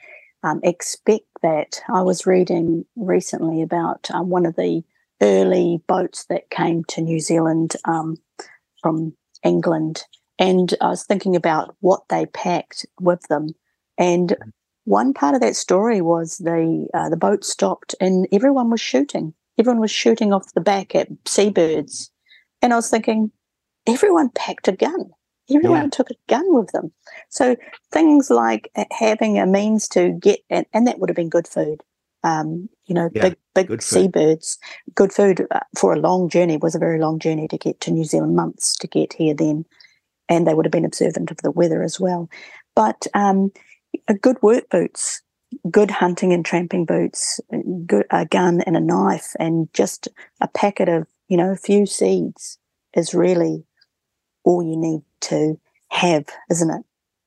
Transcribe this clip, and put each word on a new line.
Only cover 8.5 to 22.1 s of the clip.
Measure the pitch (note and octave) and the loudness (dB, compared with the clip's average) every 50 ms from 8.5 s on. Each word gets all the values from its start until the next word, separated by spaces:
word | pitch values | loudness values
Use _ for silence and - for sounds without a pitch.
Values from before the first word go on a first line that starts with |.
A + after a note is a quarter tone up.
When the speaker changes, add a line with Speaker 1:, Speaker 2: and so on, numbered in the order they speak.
| - _ _ _ _ _ | -20 _ _ _ _ _
Speaker 1:
from | - E3+ D#3+ D#3+ D#3+ D#3+ D#3 _ _ _ _ _ - | -2 -2 -2 -2 -4 -6 -8 _ _ _ _ _ -2
England. | F3 F3 F3 E3 F3+ E3 D#3+ D#3 D#3+ D#3+ - - - _ _ _ _ _ - | 0 0 2 0 0 0 0 -2 -4 -6 -8 -14 -18 _ _ _ _ _ -2
And | F#3 F#3+ F#3 F#3 F3+ E3+ - - | 0 2 4 2 2 2 0 0
I | - F3 | 0 0
was | F3+ F3+ - | -2 -2 -2
thinking | - G#3 F#3+ - F#3+ F3+ | -2 -2 -2 0 0 0
about | E3+ E3 E3+ D#3 D#3 - - - _ | 0 2 0 0 0 -2 -6 -6 _
what | - F3+ F#3+ - - - | 0 0 0 0 -2 -4
they | F3 E3 D#3+ | -4 -4 -4
packed | D#3+ - - - F#3 F3 D#3 - - - - - - _ - | -4 -6 -6 -4 -2 -2 -4 -4 -8 -14 -16 -16 -16 _ -4
with | F#3 F3 F3 F3 - - | 0 0 0 0 -2 -4
them. | D#3 D3 D#3 D#3 D#3+ _ _ _ _ _ _ _ _ - | -4 -4 -4 -6 -10 _ _ _ _ _ _ _ _ -2
And | F3+ F3+ F3 F3 F3+ E3+ | 0 2 2 2 2 0
Speaker 2:
Mm. | G3 - - A2+ - _ _ _ _ _ - | -2 -4 -6 -12 -20 _ _ _ _ _ -2
Speaker 1:
one | A3 G3 G3+ A#3+ C4 C#4 | 0 2 2 2 0 0
part | - C#4+ C#4+ C#4+ | 0 0 0 0
of | B3+ | 2
that | A#3+ G#3+ - | 0 0 -2
story | - - - F#3 F#3 G#3 A#3+ A#3 G3 | -2 -2 0 0 2 2 0 0 0
was | E3+ E3 E3+ E3 E3 D#3+ - - | 0 0 0 -2 -2 -6 -8 -8
the, | F3+ E3 E3+ E3 D#3+ E3 D#3+ D#3 D3+ - - | -6 -4 -2 0 0 0 -2 -4 -4 -4 -4
uh, | E3+ D#3+ D#3 | -4 -4 -2
the | D#3+ E3+ | -2 0
boat | F3 G3 G#3 G3+ - | 0 0 0 0 -2
stopped | - - - G3 F#3+ F#3 - _ - - - | -6 -6 -2 -2 -2 -2 -4 _ -12 -6 -2
and | F#3 F#3+ F#3 F#3 F#3 - - | 0 2 2 2 2 2 2
everyone | G3+ A#3+ C#4 C#4 C4 A#3+ A#3 | 2 4 4 2 2 2 0
was | A#3 A3 | 0 -2
shooting. | - - - B3+ C#4+ C#4+ - F3+ E3 D#3 - _ _ _ _ - | -2 -2 -2 -2 -2 -2 -4 -6 -6 -8 -10 _ _ _ _ 0
Everyone | A3+ B3 A#3+ A3+ | 2 2 2 2
was | A3 G#3 | 0 0
shooting | - - - A#3 A3+ A3 A3 G#3 G3 | 0 0 2 2 2 4 2 2 2
off | F#3+ F#3+ - - | 0 0 -2 -4
the | F3+ | -2
back | E3 G#3+ G3 G3 F#3 - - | 0 0 0 0 -2 -2 -2
at | - - - - - - | -2 -2 -2 -8 -12 -10
seabirds. | - - - G3 G#3 G3+ F#3+ E3+ D#3+ D#3 D3+ C#3+ - - - - - | -2 2 2 2 4 4 2 2 2 2 -2 -4 -6 -8 -14 -14 -16